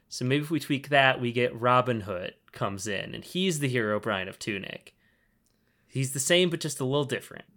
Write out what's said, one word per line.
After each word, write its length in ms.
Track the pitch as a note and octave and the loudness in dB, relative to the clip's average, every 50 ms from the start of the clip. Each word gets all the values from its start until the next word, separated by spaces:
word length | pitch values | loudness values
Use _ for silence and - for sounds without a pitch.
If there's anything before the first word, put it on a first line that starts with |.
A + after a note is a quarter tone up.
| _ - | _ -14
So 160 | - - B2+ | -8 -4 -2
maybe 180 | B2+ C3+ D3 D3 | 0 0 0 0
if 80 | D3+ | 0
we 100 | E3 D3 | -2 -2
tweak 280 | - - D3 C3 C#3 C#3 | -2 -2 -2 -2 -2 2
that, 320 | D3 C#3 C3+ C3 C3 - | 4 6 6 6 4 2
we 120 | B2 A#2+ A#2 | 0 -2 0
get 260 | B2 B2 B2 - A2+ | 2 0 0 0 0
Robin 420 | A#2+ B2 B2 B2 B2 B2+ A#2+ A2 F#2+ | 2 4 4 4 4 4 0 -2 -2
Hood 320 | G#2 F#2+ F2 F#2 - - _ _ _ - | -6 -6 -6 -6 -8 -12 _ _ _ -8
comes 340 | - B2+ G2+ G2 G2 F#2+ | -4 -4 -4 -4 -4 -6
in, 280 | G#2+ G2 F#2+ - - A#2 | -4 -4 -4 -6 -8 -10
and 100 | A2+ - | -12 -10
he's 340 | - - F3+ F#3 F#3+ E3 D3 | -6 -2 0 2 2 2 0
the 160 | C#3+ C3 B2 | 0 0 0
Herobrine 540 | B2 A2 G#2 G#2+ G#2 - A2+ G#2 F#2+ F#2 G2 | 2 2 2 0 0 0 0 -2 -2 -2 -6
of 100 | - - | -8 -10
Tunic. 560 | - A#2+ G#2 F#2+ F#2 - - - - - - _ _ _ _ _ _ _ _ _ _ _ _ _ _ _ _ _ _ | -6 -6 -6 -6 -6 -8 -12 -12 -14 -20 -20 _ _ _ _ _ _ _ _ _ _ _ _ _ _ _ _ _ _
He's 260 | _ - C3 C3+ C3 - | _ -4 -4 -2 -2 -2
the 80 | C#3+ | -2
same, 300 | - - F3 F3+ F#3 F3 | 2 4 6 6 6 4
but 100 | E3 D#3+ | 2 -2
just 200 | - D3+ C3+ - | -4 -4 -4 -2
a 40 | C3+ | -2
little 200 | B2+ C3+ D3 D3 | 0 0 0 0
different. 400 | B2 B2 G2+ - - - - - _ _ | 0 -2 -6 -6 -8 -16 -18 -18 _ _